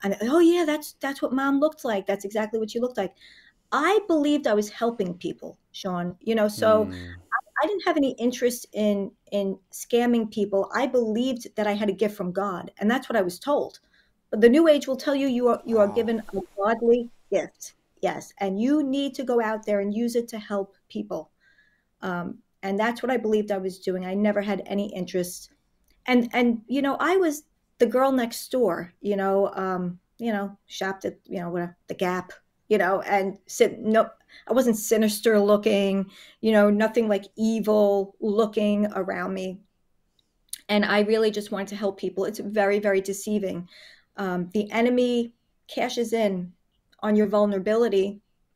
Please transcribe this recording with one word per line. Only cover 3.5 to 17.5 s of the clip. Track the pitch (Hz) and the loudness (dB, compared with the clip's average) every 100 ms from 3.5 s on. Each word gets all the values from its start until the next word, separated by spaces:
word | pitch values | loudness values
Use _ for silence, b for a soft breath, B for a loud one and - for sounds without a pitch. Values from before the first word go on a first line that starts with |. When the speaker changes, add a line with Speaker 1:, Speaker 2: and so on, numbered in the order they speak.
| b - | b -4
Speaker 1:
I | 254 320 415 403 | 0 2 2 2
believed | 320 294 294 277 | 2 2 2 2
I | |
was | 208 208 | 0 0
helping | - 233 233 185 175 | -2 -4 -2 -6 -6
people, | 170 - - - _ | -10 -10 -14 -18 _
Sean, | - 190 180 175 - | -12 -6 -6 -6 -6
you | - 226 | -2 0
know, | 208 | 0
so | 208 220 220 202 | 2 4 4 2
Speaker 2:
Hmm. | - - - - | -6 -14 -18 -8
Speaker 1:
I, | - - - 311 | -8 -6 -4 -2
I | |
didn't | 403 349 | -2 0
have | 311 | 0
any | 269 | 0
interest | - 240 247 247 240 - | 0 -2 0 -2 -2 -8
in, | 202 214 202 196 - - | -2 0 0 -4 -10 -6
in | 202 196 190 _ | -4 -4 -6 _
scamming | - - 233 240 233 214 | -18 -2 0 2 2 0
people. | - 202 196 190 | -2 0 0 0
I | 214 262 | -2 0
believed | 254 226 214 262 254 - - | 0 0 0 -2 -4 -8 -4
that | 208 | -2
I | |
had | 208 214 | -2 -2
a | |
gift | 190 208 208 | 0 -2 -2
from | 180 | -6
God, | 185 202 175 - - | -4 -4 -6 -10 -4
and | 208 | 0
that's | 254 - | 0 0
what | 233 | -2
I | |
was | 180 180 | -2 -4
told. | - 294 147 - _ _ _ _ _ | -2 -2 -2 -10 _ _ _ _ _
But | 220 | 4
the | 233 | 6
New | 277 330 | 8 6
Age | 294 285 | 4 2
will | 254 | -4
tell | 294 277 | -2 0
you, | 269 | 0
you | 247 247 | 2 2
are, | 226 - | 0 0
you | 226 | 2
are | 202 | 2
Speaker 2:
Wow. | |
Speaker 1:
given | 220 226 226 - 196 | 2 -2 -2 -6 -8
a | 180 - | -8 -4
godly | 202 226 233 240 240 - - | -2 2 2 2 0 -12 -4
gift. | 185 147 | -4 -4